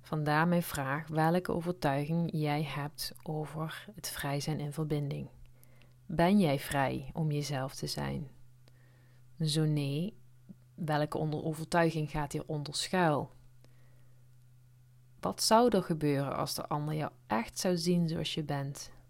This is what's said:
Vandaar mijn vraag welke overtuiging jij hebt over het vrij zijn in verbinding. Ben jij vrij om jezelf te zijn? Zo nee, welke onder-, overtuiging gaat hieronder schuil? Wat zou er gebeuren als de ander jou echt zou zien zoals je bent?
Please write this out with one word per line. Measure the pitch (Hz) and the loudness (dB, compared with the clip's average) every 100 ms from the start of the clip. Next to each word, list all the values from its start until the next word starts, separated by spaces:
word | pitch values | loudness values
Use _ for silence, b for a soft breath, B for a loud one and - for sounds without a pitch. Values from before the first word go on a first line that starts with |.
Vandaar | - 156 151 151 175 | -4 -2 2 4 4
mijn | 175 | 4
vraag | 165 - 135 143 156 | 0 -4 -2 -4 -2
welke | 156 160 175 180 | 2 4 4 2
overtuiging | 175 170 175 151 139 147 170 170 | -2 -2 0 0 0 0 0 0
jij | 156 151 147 | 0 0 0
hebt | 151 139 143 - - - | -2 -4 -6 -8 -10 -10
over | - 156 151 156 156 - - | -8 -6 -6 -6 -6 -8 -14
het | 190 - | -12 -10
vrij | - 143 143 | -6 -2 -2
zijn | 147 147 | -2 -2
in | 147 | -4
verbinding. | 143 151 147 143 147 135 - - b b b b b | -4 -2 0 -2 -4 -8 -14 -20 b b b b b
Ben | - 156 175 208 | -4 4 6 6
jij | 165 139 | 6 2
vrij | - 143 131 127 135 | 0 0 0 -2 -6
om | - 156 | -2 0
jezelf | 147 143 139 135 | 0 -2 -4 -4
te | - 143 | -6 -6
zijn? | - 139 135 135 - - - - b b b b b b - | -4 -4 -4 -8 -14 -20 -20 -20 b b b b b b -4
Zo | 156 151 | 0 2
nee, | 156 151 139 143 180 - - - - - - | 2 2 0 -2 -4 -8 -20 -20 -20 -20 -20
welke | - 156 151 151 - | -8 -2 0 0 0
onder-, | 156 151 | -2 -2
overtuiging | 160 151 160 175 165 156 151 | -4 -4 0 2 4 2 -4
gaat | 151 143 | -4 -4
hieronder | 151 - 151 143 | -6 -6 -6 -4
schuil? | - - 185 165 143 135 - - - b b b b b b b - - - - - - - - - | -6 -2 2 4 2 -2 -12 -20 -20 b b b b b b b -20 -20 -20 -20 -20 -20 -20 -20 -6
Wat | 185 - | -6 0
zou | - 220 247 | 4 6 8
er | 202 | 4
gebeuren | - 160 147 139 139 | 2 0 2 2 0
als | - - | -2 -4
de | - - | -4 -4
ander | 151 151 | -2 -2
jou | 156 147 - - | -2 -4 -8 -2
echt | 220 226 - | -2 -2 -2
zou | 190 180 | 0 0
zien | 170 175 170 | 2 2 2
zoals | 165 151 | 0 -2
je | - | -4
bent? | 147 143 139 139 - - | -2 -4 -4 -8 -14 -18